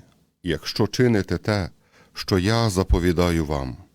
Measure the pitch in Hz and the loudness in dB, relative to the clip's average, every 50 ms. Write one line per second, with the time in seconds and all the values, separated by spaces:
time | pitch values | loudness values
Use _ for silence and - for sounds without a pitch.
0 | - _ _ _ _ _ _ _ - 90 78 73 - - - - 220 202 - - | -16 _ _ _ _ _ _ _ -6 -6 -6 -6 -6 -6 -4 -2 -2 -2 0 2
1 | 127 123 117 101 92 - 90 85 - - 107 101 90 - - _ _ _ _ _ | 2 2 2 0 0 -2 -4 -6 -4 -2 -2 -2 -4 -6 -10 _ _ _ _ _
2 | - _ - - - - 104 92 87 101 113 117 117 110 90 92 92 - - 92 | -20 _ -18 -12 -4 0 0 0 2 2 0 0 0 0 0 0 0 2 2 2
3 | 85 90 87 80 90 87 85 82 80 71 76 71 67 65 60 - - _ _ | 2 2 2 2 2 2 2 0 0 -2 -4 -4 -4 -6 -10 -12 -16 _ _